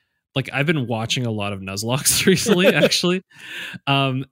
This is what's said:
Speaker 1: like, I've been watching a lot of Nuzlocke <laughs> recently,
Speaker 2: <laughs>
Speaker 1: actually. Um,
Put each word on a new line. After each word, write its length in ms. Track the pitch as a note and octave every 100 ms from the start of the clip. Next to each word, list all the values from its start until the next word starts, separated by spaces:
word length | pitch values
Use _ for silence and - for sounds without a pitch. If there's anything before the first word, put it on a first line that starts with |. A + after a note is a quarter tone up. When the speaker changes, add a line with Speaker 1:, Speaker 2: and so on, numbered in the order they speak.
| _ _ _ -
Speaker 1:
like, 140 | -
I've 120 | C3 C#3+
been 220 | D#3+ A#2
watching 380 | A2+ A2+ C3+ A#2+
a 60 |
lot 220 | G#2+ G2+
of 60 | F#2+
Nuzlocke 640 | F#2+ G2 A2+ C3+ - - -
<laughs> 20 |
recently, 400 | F#3 A#3 F3+ F#3
Speaker 2:
<laughs> 60 |
Speaker 1:
actually. 500 | D3 A3+ - F3 F#3 - - - - - - -
Um, 380 | C#3 C3+ C3 C#3